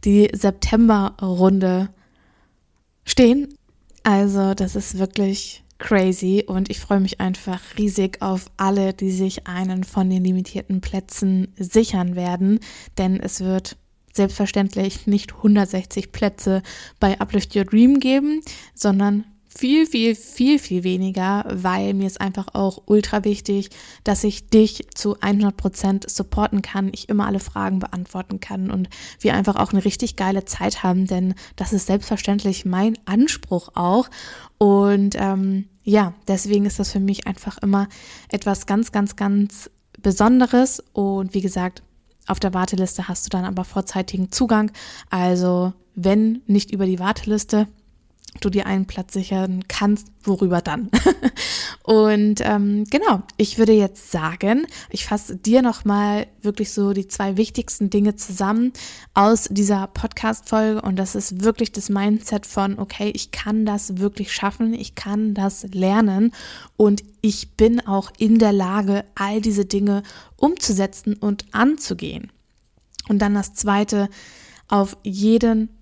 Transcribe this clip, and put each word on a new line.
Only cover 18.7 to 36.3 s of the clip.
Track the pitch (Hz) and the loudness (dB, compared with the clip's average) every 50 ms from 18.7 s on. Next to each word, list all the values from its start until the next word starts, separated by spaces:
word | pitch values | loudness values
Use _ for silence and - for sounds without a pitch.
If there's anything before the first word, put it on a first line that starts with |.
| _ | _
sondern | - - 208 196 196 202 202 202 208 214 - - _ _ _ - | -2 0 2 2 4 2 2 2 0 -2 -6 -18 _ _ _ -8
viel, | - - 254 277 311 320 | -4 0 2 4 4 4
viel, | 311 - 240 226 233 220 | 2 2 2 2 2 0
viel, | 214 - - - - 247 269 302 277 | -2 -6 -20 -4 0 2 4 4 2
viel | - - 190 180 175 | 2 -2 -4 -2 0
weniger, | 185 180 185 190 190 190 190 185 190 202 202 - - | 0 -2 0 -2 -2 -2 -2 -2 0 0 -2 -2 -4
weil | - 185 180 185 180 190 196 196 202 | -8 -2 -2 -2 0 0 -2 -2 -2
mir | 190 196 | -2 -2
ist | 190 190 - | -4 -4 -4
einfach | 202 196 190 202 196 - | -6 -4 -4 -6 -8 -6
auch | _ 202 196 190 190 - _ | _ -2 -2 -2 -2 -6 _
ultra | - 208 214 208 - - 214 196 | 2 4 4 4 2 -4 -2 -2
wichtig, | 214 208 202 - - 202 202 202 - - - - - - - _ | -2 -4 -4 -4 -4 -4 -4 -4 -6 -14 -20 -20 -20 -20 -8 _
dass | 214 202 - - | -2 -2 0 0
ich | 208 202 - - - | -2 -4 -4 -4 4
dich | - 220 214 214 214 - - _ - | 6 6 6 6 2 -8 -16 _ -14
zu | - - 208 202 - - | -6 -6 -6 -4 -2 -2
hundert | 196 202 202 214 202 196 | 0 2 2 2 0 0
Prozent | - - 190 185 - - 196 196 196 196 - | -2 -4 -4 -4 -2 0 0 0 0 -2 -6
supporten | - - 190 - - - 208 - - 202 | -8 -8 -6 -4 -2 -2 0 0 0 -2
kann, | 196 - - 196 196 190 | -4 -4 -4 -4 -4 -4
ich | 185 - - | -6 -8 -6
immer | - 208 202 202 | -2 -2 0 0
alle | 202 196 196 | 0 -2 -4
Fragen | - - - 202 196 190 190 185 | -6 -6 -8 -6 -4 -2 -2 -4
beantworten | 185 - - 185 180 - - 185 185 _ 196 196 | -4 -6 -8 -10 -10 -10 -10 -12 -10 _ -10 -12
kann | - - 202 190 190 196 | -10 -10 -8 -6 -6 -4
und | - 190 185 - - - - - - _ | -4 -4 -6 -6 -8 -18 -20 -20 -20 _
wir | - 214 - | -2 0 0
einfach | - 196 - 196 | 2 0 0 0
auch | - 208 202 | 0 0 0
eine | - 196 190 | 0 0 0
richtig | 202 - - 247 226 - | 0 -2 -2 -6 -6 -4
geile | - 196 185 196 196 190 | -4 -4 -2 -2 -4 -4
Zeit | - - - 180 202 - - - | -6 -8 -4 -4 -4 -4 -2 -2
haben, | 185 180 185 190 | 0 2 2 0
denn | 185 190 180 185 185 185 - - - - | 0 0 -2 -2 -2 -4 -6 -10 -20 -12
das | - 190 - | -10 -6 -2
ist | - 196 - | -2 -2 0
selbstverständlich | - 190 202 - - 220 - - - - - - 196 185 - - | 0 -2 -2 0 -4 -6 -4 -2 -2 -2 0 0 -2 -4 -2 -4
mein | 185 180 185 196 226 220 - _ | -2 0 0 0 0 0 -2 _
Anspruch | - 190 233 262 311 - - - - 185 175 - - _ | -2 2 2 2 2 0 -6 -6 -4 -4 -4 -4 -6 _
auch. | - 175 175 190 226 262 - - - - - - - - - _ | -2 0 2 2 2 2 0 -6 -20 -18 -18 -18 -20 -20 -20 _
Und, | _ 214 202 196 196 202 202 202 202 202 202 202 | _ 4 6 6 6 6 4 4 4 2 0 0
ähm, | - 202 196 196 190 190 190 190 196 196 - _ _ _ | -2 -2 -2 0 0 0 0 -2 -2 -4 -6 _ _ _
ja, | 208 202 214 202 175 175 - _ | 2 4 4 4 2 -4 -10 _
deswegen | - | -2